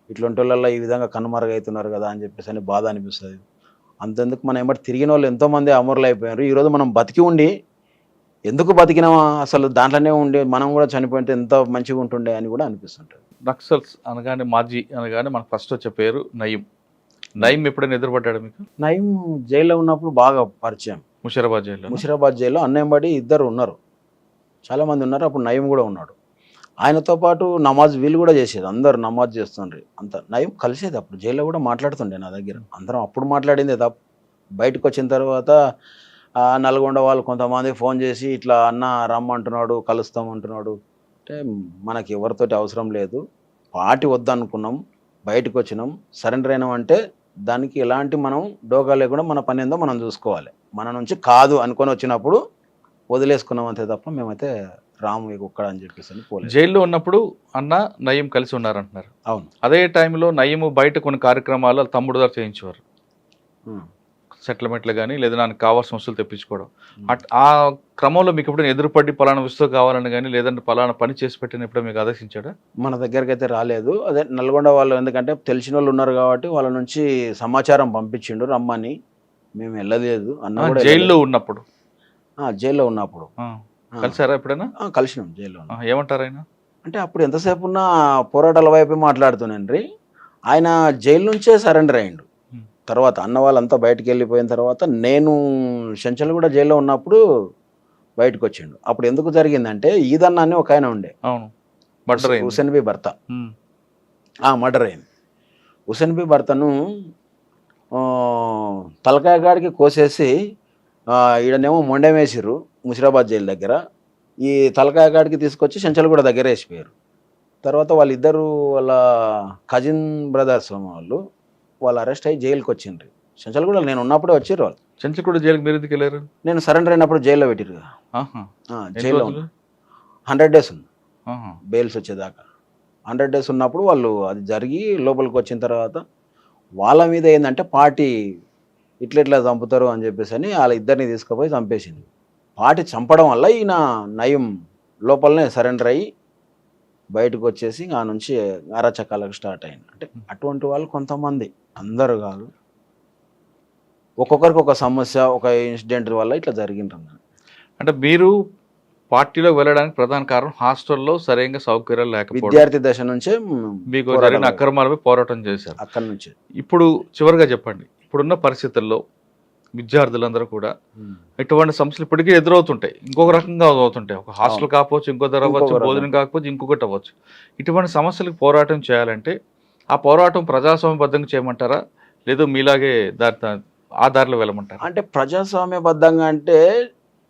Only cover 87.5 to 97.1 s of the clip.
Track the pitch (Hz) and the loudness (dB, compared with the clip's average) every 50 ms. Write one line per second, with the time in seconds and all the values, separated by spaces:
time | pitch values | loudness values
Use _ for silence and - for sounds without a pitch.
87.5 | 180 175 180 185 190 190 190 185 175 165 151 143 139 131 123 - - 139 151 165 | -4 -4 -4 -4 -4 -2 0 2 2 4 4 4 2 0 0 0 0 2 4 4
88.5 | 165 165 160 156 156 156 156 143 156 156 156 147 139 127 135 131 120 104 120 110 | 6 6 6 6 6 6 6 4 2 2 2 2 2 4 4 2 2 0 -4 -8
89.5 | 107 104 98 98 127 180 233 339 427 - _ _ _ _ - _ _ _ - 113 | -8 -8 -6 -4 -4 -4 -4 -8 -16 -20 _ _ _ _ -20 _ _ _ -2 0
90.5 | 135 160 165 170 165 165 160 156 139 123 107 135 151 170 190 214 214 208 208 233 | 2 2 2 2 2 2 2 2 0 2 4 4 4 4 4 0 -2 2 4 6
91.5 | 226 208 214 196 156 160 156 143 131 120 104 92 85 78 - _ _ _ _ _ | 6 6 6 4 4 4 4 4 2 0 -2 -4 -10 -16 -20 _ _ _ _ _
92.5 | 123 120 110 107 _ _ _ - 113 120 131 127 107 95 90 104 123 131 135 139 | -20 -20 -20 -20 _ _ _ -4 0 2 4 2 2 0 -2 -2 0 2 4 4
93.5 | 135 127 120 117 135 123 113 117 120 117 110 123 123 123 123 110 117 120 120 113 | 4 4 2 2 2 2 4 2 2 2 0 -2 0 0 0 0 0 0 0 0
94.5 | 120 117 120 123 123 - 185 170 127 113 113 123 135 147 151 151 151 147 143 139 | -2 -2 0 -2 -2 -2 -2 -2 -2 0 0 2 2 4 4 2 2 2 0 0
95.5 | 135 131 131 123 123 120 117 113 107 101 - 123 123 120 151 156 165 170 165 160 | -2 -2 -4 -4 -6 -6 -8 -10 -10 -8 -6 -6 -4 -2 -2 -2 0 0 0 2
96.5 | 135 143 143 147 151 147 139 139 135 131 - - | 2 2 4 4 4 4 2 2 0 -2 0 4